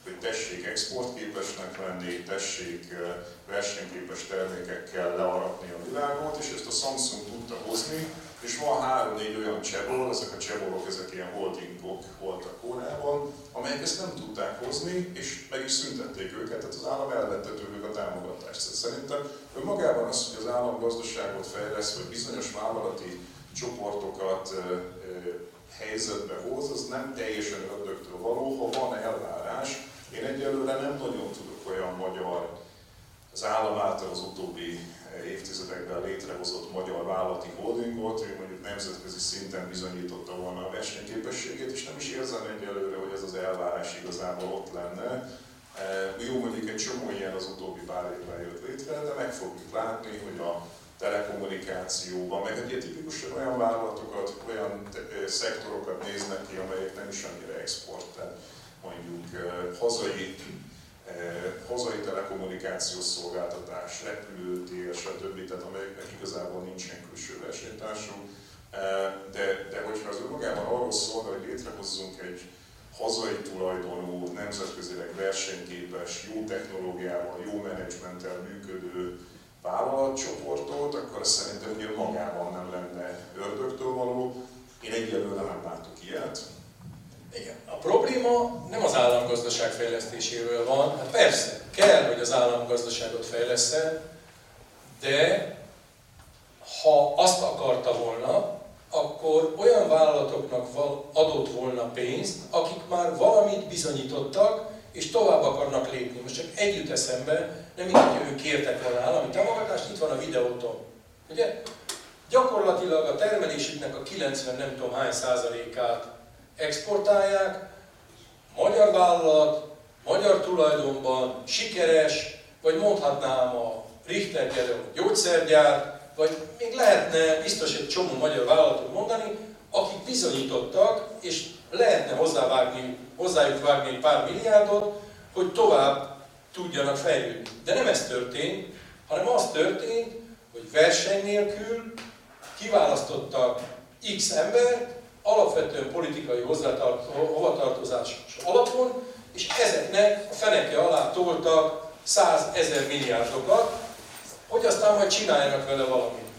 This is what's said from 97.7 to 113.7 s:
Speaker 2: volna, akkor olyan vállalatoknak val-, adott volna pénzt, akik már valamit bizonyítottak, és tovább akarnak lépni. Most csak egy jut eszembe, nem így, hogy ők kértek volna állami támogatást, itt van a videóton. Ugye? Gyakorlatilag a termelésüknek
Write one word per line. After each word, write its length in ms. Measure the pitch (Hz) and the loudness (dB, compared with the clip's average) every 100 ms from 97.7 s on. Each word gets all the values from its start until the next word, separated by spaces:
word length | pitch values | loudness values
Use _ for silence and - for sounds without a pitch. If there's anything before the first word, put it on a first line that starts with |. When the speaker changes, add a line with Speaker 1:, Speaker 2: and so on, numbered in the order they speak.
| - 127 117 | 2 2 0
Speaker 2:
volna, 580 | 120 - - - - - - - - | 0 -2 2 2 2 -6 -12 -20 -4
akkor 640 | 156 147 - 160 156 160 156 | 0 0 0 4 6 6 4
olyan 320 | 202 - - | 6 8 8
vállalatoknak 840 | 156 156 147 135 - - 123 123 | 8 8 6 2 -2 -2 -2 -4
val-, 360 | - 143 139 - | -2 0 -2 -2
adott 380 | 156 156 147 131 | 4 6 4 -2
volna 320 | 120 127 123 | -2 -2 -2
pénzt, 540 | 117 120 123 131 202 - - | -4 -2 -2 -2 -4 -6 0
akik 380 | - - - - | 2 2 -2 -4
már 280 | 175 170 160 | 0 0 6
valamit 500 | - 214 202 202 - | 8 10 8 4 -2
bizonyítottak, 1000 | 175 151 139 127 - - 190 208 185 - - - | -4 -2 -2 -2 -4 -2 6 6 6 -4 -12 -16
és 200 | - - | -8 0
tovább 320 | 233 202 160 | 4 6 6
akarnak 480 | 139 131 - 131 - | 6 2 0 0 -2
lépni. 280 | 135 - 123 | -4 -6 -6
Most 140 | 123 - | -8 -8
csak 100 | 165 - | -8 0
egy 200 | 208 165 | 2 2
jut 140 | 151 | -2
eszembe, 760 | - - 127 135 156 - - - - | -2 0 -2 2 0 0 -6 -14 -6
nem 100 | 180 | 6
így, 80 | 170 | 8
hogy 360 | - - 143 | 8 4 -2
ők 40 | 139 | -4
kértek 480 | 151 147 - - | 0 0 0 -2
volna 160 | 127 123 | 0 0
állami 300 | 123 127 - | 2 2 0
támogatást, 600 | 185 202 233 214 - - | 2 2 2 0 -4 -4
itt 80 | - | -2
van 140 | 156 | -2
a 60 | 135 | -2
videóton. 600 | - 123 123 123 120 104 - - - - - | -2 0 0 -2 -6 -6 -12 -20 -20 -20 -14
Ugye? 320 | 156 233 - - - - - - - - | 0 0 0 -10 -14 -12 -12 -12 -20 2
Gyakorlatilag 760 | 247 254 214 190 175 180 160 143 | 4 6 4 4 4 4 2 2
a 100 | 135 | 2
termelésüknek 800 | 202 214 165 147 - | 2 2 0 -2 -4